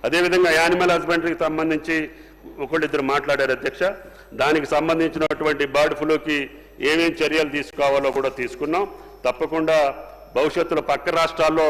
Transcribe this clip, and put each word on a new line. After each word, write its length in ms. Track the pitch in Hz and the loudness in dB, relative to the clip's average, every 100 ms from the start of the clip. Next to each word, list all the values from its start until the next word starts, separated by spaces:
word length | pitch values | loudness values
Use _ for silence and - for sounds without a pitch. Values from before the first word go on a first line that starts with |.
అదేవిధంగా 460 | 120 170 180 180 180 160 | 0 0 2 4 4 4
యానిమల్ 300 | 170 175 180 | 4 2 2
హస్బెండరీకి 500 | 170 165 170 165 165 | 2 2 0 0 -2
సంబంధించి 520 | 160 156 160 156 160 160 151 - - - - - | -2 0 -2 -2 -2 -4 -4 -12 -20 -20 -20 -12
ఒకళ్ళిద్దరు 380 | 139 160 151 147 | -4 -2 0 -2
మాట్లాడారు 500 | 135 143 143 139 135 | 0 -2 0 0 0
అధ్యక్ష. 300 | 127 135 - 180 202 - - - | -2 -4 -2 -4 -4 -16 -20 -18
దానికి 320 | - 135 156 139 | -4 0 0 0
సంబంధించినటువంటి 1000 | 151 160 165 165 160 156 151 156 147 143 | 0 0 0 0 0 -4 0 -2 0 0
బర్డ్ 280 | 139 156 | 2 2
ఫ్లూకి 440 | 151 151 156 156 147 135 - - - | 0 0 0 0 -4 -4 -12 -20 -4
ఏమేం 320 | 143 160 165 165 | 0 2 0 0
చర్యలు 300 | 151 156 151 143 | 0 0 0 -4
తీసుకోవాలో 520 | 139 - 143 139 139 | -6 -2 2 2 0
కూడా 180 | 131 135 | 0 -2
తీసుకున్నాం. 560 | 131 123 - 147 175 196 - - - 127 | -4 -8 -6 -4 -2 -4 -8 -20 -4 -4
తప్పకుండా 500 | 127 156 160 160 160 139 131 - - - 123 | -2 -4 -2 2 4 4 -2 -16 -20 -4 0
భవిష్యత్తులో 460 | 151 175 165 156 | 0 0 0 0
పక్క 260 | - 139 175 | 0 -2 0
రాష్ట్రాల్లో 600 | 165 160 - 156 160 | 0 0 2 2 4